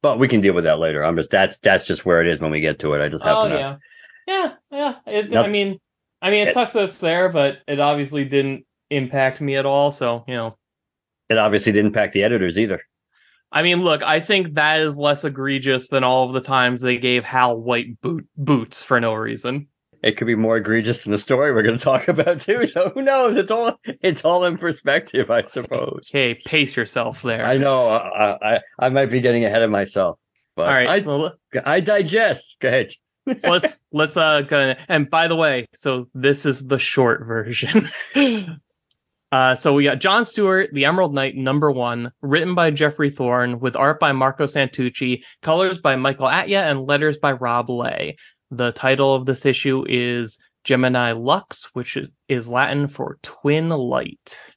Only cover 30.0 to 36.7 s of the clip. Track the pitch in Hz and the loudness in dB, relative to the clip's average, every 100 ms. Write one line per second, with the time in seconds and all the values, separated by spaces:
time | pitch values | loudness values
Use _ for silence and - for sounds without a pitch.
30 | 92 82 _ _ _ - 82 135 127 190 | -2 -2 _ _ _ -4 0 2 2 0
31 | 151 143 160 - _ 131 139 165 180 208 | 0 -2 -4 -8 _ -6 0 0 2 0
32 | 165 202 220 139 - _ 135 127 113 - | 0 0 0 -2 -8 _ 0 0 0 -8
33 | _ _ - 254 - 175 202 - _ 147 | _ _ -8 -4 2 2 0 -6 _ -2
34 | 151 165 160 151 139 147 135 127 - 165 | 0 2 2 2 2 2 2 -2 -2 0
35 | 147 160 165 165 160 127 113 - 147 127 | 2 0 2 2 2 0 -4 -8 -4 -4
36 | 123 135 131 143 147 135 135 | -6 0 2 2 0 -4 -2